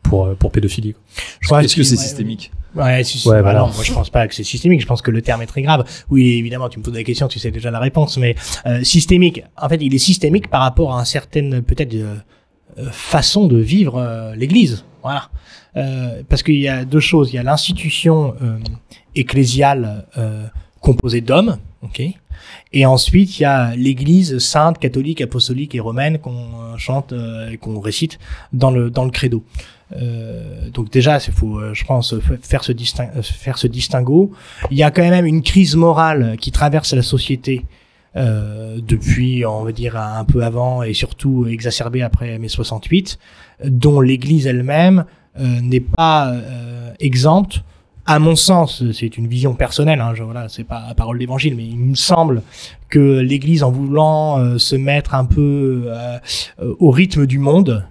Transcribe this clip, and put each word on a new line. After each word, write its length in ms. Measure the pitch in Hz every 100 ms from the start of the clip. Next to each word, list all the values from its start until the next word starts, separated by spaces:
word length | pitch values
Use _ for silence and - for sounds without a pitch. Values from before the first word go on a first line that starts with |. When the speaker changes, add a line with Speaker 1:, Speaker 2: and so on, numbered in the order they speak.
| -
Speaker 1:
pour, 160 | 98 95
euh, 100 | 98
pour 160 | -
pédophilie, 420 | 107 101 104 107
quoi. 80 | - _ - - -
Speaker 2:
Je 60 | -
crois 160 | 147
Speaker 3:
Est-ce 120 | 151 -
que 60 |
Speaker 2:
que 20 | 135
Speaker 3:
c'est 100 | 123
Speaker 2:
ouais. 40 |
Speaker 3:
systémique ? 480 | - - 110 113 - - - -
Speaker 2:
Ouais, 280 | 127 127
si, 140 | 123 127
si, 80 | 117
Speaker 1:
Ouais, 60 | 107
Speaker 2:
bah 40 |
Speaker 1:
voilà. 160 | 98 104
Speaker 2:
non, 80 | 101
moi 100 | 107
je 100 | 107
pense 160 | - -
pas 180 | 127 110
que 80 | -
c'est 80 |
systémique, 380 | 104 127 170 170
je 40 | 110
pense 160 | 120
que 100 | -
le 100 | 113
terme 200 | 113 117
est 40 | 117
très 160 | -
grave. 240 | 139 151 123 - -
Oui, 240 | 139 127 120
évidemment, 300 | 117 123 123
tu 100 | 107
me 40 |
poses 100 | 113
la 100 | 117
question, 240 | 113 117 139
tu 120 | -
sais 120 | 113
déjà 200 | 113 117
la 80 | 113
réponse, 380 | 131 160 151 131
mais, 180 | 123 117 - - 123
euh, 180 | 120
systémique, 580 | 127 175 - 180 175 170 - -
en 120 | 147
fait, 80 | 160
il 120 | 143 135
est 20 |
systémique 500 | 185 185 151 190 -
par 120 | 139
rapport 320 | 131 127 156 127
à 40 |
un 60 | 120
certain, 560 | 143 - 156 139 127
peut-être, 320 | 123 - 135 110
euh, 200 | 107 104 - _ _ _ _ -
euh, 120 | 135
façon 560 | - - 156 - 202 190
de 100 | 117
vivre, 380 | 113 185 165 123
euh, 380 | 120 113 110 110
l'Église. 480 | 131 208 175 101 - _
Voilà. 260 | 127 143 - - - - _ -
Euh, 440 | 135 131 123 123 135
parce 160 | 139
qu'il 120 | - 147
y 80 | 139
a 160 | 131
deux 160 | 127 151
choses. 320 | 147 156 135
Il 40 | 123
y 40 |
a 40 |
l'institution, 920 | 123 151 - 180 160 - 165 160 143 113
euh, 160 | 120 110 110 117 _ - _ 156
ecclésiale, 880 | 127 135 127 127 139 139 110 104 - -
euh, 280 | 110 107 110 - - _
composée 400 | - 120 127 120
d'hommes, 360 | 117 143 214 147 - -
ok ? 200 | 107 - 143 - _ - - - _
Et 120 | 139 131
ensuite, 540 | 131 - 180 190 -
il 40 |
y 20 | 147
a 300 | 135 120 120
l'Église 640 | 131 127 143 180 175 131
sainte, 380 | - 151 156 165
catholique, 420 | 135 131 139 160
apostolique 520 | 127 127 - 127 147 127
et 40 |
romaine 380 | 110 120 147 156
qu'on, 140 | 135
euh, 440 | 123 120 117 113 117
chante, 360 | - 135 131
euh, 360 | 123 117 113 113
et 60 | 113
qu'on 220 | 110 107
récite 400 | 104 - 160 - - - -
dans 200 | 127 131
le, 180 | 127 117
dans 160 | 120 127
le 60 |
credo. 340 | - 127 120 - - - _ _
Euh, 760 | - 123 117 113 113 - - 113
donc 200 | 123 107
déjà, 280 | 131 131 143
c'est 120 | -
faut, 280 | - 110 104
euh, 140 | 107
je 120 | 104 -
pense, 320 | 131 120 113
fa-, 180 | - 127
faire 220 | - 139
ce 80 | -
distin-, 380 | 120 120 - 127 143
euh, 60 |
faire 360 | 107 - - 127
ce 100 | 123
distinguo. 640 | 120 - 135 123 156 196 - - - -
Il 60 | 135
y 60 |
a 80 | 151
quand 160 | 165 175
même 180 | 180 170
une 180 | 160
crise 320 | 127 196 175 156
morale 600 | 170 151 160 151 113 113
qui 120 | -
traverse 420 | - 147 151 -
la 100 | 135
société, 640 | 123 131 - 131 131 127 - _ _ _ _ -
euh, 640 | 123 110 107 107 110 113
depuis, 640 | 113 113 - - 127 127 113
on 180 | 107
va 80 | 110
dire, 240 | 110 117 113
un 300 | 107 110 110
peu 180 | 123
avant 400 | 117 117 123 127
et 100 | 117
surtout 520 | 104 - - 139 127 117
exacerbée 560 | 113 120 - 120 127
après 380 | 120 110 120 113
mai 80 | 113
soixante-huit, 720 | - 113 110 - 180 190 - _ - - _
dont 380 | 139 127 147 143
l'Église 460 | 127 131 135 160 135
elle-même, 580 | 123 127 151 180 185 - _ _ -
euh, 220 | 131 120
n'est 200 | 123 127
pas, 480 | 127 - 160 156 135
euh, 600 | 123 110 123 120 120 120 -
exempte. 640 | 147 123 143 180 196 - - _ _ - -
À 120 | 151
mon 160 | 156 160
sens, 480 | - 180 156 - 120
c'est 260 | 110 113 117
une 80 | 117
vision 300 | 123 135 120
personnelle, 440 | 135 - 147 151
hein, 140 | 117
je, 80 | 113
voilà, 260 | 113 120 110
c'est 160 | -
pas 220 | 113 117 110
la 60 |
parole 240 | 117 117 120
d'Évangile, 380 | 123 131 151 120
mais 100 | 113
il 140 | 117
me 160 | 127 131
semble 480 | - 170 160 120 - - - - -
que 320 | 147 139 135
l'Église, 440 | 127 139 143 165
en 80 | 135
voulant, 640 | 127 139 147 156 156 156 139
euh, 220 | 123 120
se 160 | - 135
mettre 400 | 139 143 - 135
un 100 | 123
peu, 600 | 147 147 143 135 127 120
euh, 320 | 113 120 123 - - - -
euh, 160 | 110 -
au 140 | 160
rythme 340 | 127 185 147 139
du 140 | 135
monde 440 | 139 165 175 110 92